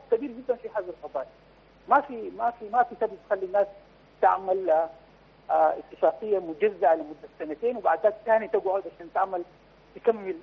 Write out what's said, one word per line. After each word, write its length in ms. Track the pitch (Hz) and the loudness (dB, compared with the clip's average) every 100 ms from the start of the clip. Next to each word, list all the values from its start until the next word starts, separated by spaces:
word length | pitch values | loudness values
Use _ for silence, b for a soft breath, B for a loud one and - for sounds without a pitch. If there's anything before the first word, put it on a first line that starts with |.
| - | -2
كبير 200 | 453 277 | -2 -2
جدًا 240 | 233 254 240 | -10 -6 -6
في 140 | - | -4
هذه 160 | 220 180 | -8 -8
القضايا. 380 | 165 147 139 131 _ _ _ _ _ - | -10 -10 -10 -10 _ _ _ _ _ 2
ما 120 | 269 | 2
في، 300 | 285 240 202 185 | 2 -8 -10 -4
ما 140 | 233 | -4
في، 180 | 240 214 | -4 -4
ما 140 | 240 | 0
في 120 | 240 220 | 0 0
سبب 100 | 220 190 - | -4 -4 -4
يخلي 200 | 196 185 | -4 0
الناس 220 | 202 196 - - _ _ - | 0 0 -4 -20 _ _ 2
تعمل، 480 | 190 185 190 190 185 | 2 2 0 0 2
آه، 200 | 156 165 - - _ _ _ - | 2 2 -6 -20 _ _ _ -2
آه، 240 | 156 156 - | 4 4 2
اتفاقية 640 | - - 165 - 214 196 | -8 0 0 2 0 -2
مجزأة 560 | 170 160 208 185 180 160 | -2 -2 -2 2 2 2
لمدة 340 | 151 151 - - | 0 -14 -18 -12
سنتين 380 | 156 147 233 247 | -10 -4 -4 0
وبعد 220 | 180 165 | 0 2
ذاك 120 | 214 214 - | 2 0 0
تاني 220 | 220 220 | 0 2
تقعد 360 | 202 190 196 185 - | -2 0 -2 -4 -14
عشان 140 | 170 | -8
تعمل، 300 | - 196 359 170 - _ _ _ - | -4 -2 -4 -8 -16 _ _ _ -4
تكمل 400 | - 226 196 170 | 0 0 -2 -10